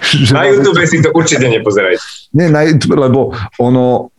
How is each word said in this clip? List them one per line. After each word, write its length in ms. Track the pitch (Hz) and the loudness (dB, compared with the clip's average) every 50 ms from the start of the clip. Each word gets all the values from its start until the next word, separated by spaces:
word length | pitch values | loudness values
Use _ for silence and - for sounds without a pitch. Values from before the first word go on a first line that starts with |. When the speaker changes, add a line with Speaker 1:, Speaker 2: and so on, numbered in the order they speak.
Speaker 1:
že 300 | - - 156 143 135 107 | -2 -2 0 0 2 2
Speaker 2:
Na 140 | 135 151 185 | 2 2 2
YouTube 340 | 196 - 135 139 202 170 175 175 | 2 2 2 2 2 0 0 0
si 160 | 156 175 160 | 0 0 0
to 100 | - 156 | 0 2
určite 360 | 165 170 160 - 151 127 131 | 2 2 0 0 0 0 0
nepozerajte. 560 | 123 113 110 - 107 98 101 95 92 90 - - - - - - _ | 0 0 0 -2 0 0 0 0 0 -2 -4 -6 -12 -20 -20 -14 _
Speaker 1:
Nie, 180 | - 151 180 165 | -2 0 2 2
na 140 | 151 151 | 2 2
YouTube, 340 | 156 165 156 127 - - 165 | 2 2 0 0 0 0 0
lebo 240 | 151 135 127 120 135 123 - - - 101 - _ | 0 2 2 0 0 -2 -2 -6 -10 -10 -10 _
ono, 540 | - 123 123 127 127 127 123 123 - - - _ | -4 -2 0 0 0 0 0 0 -2 -4 -8 _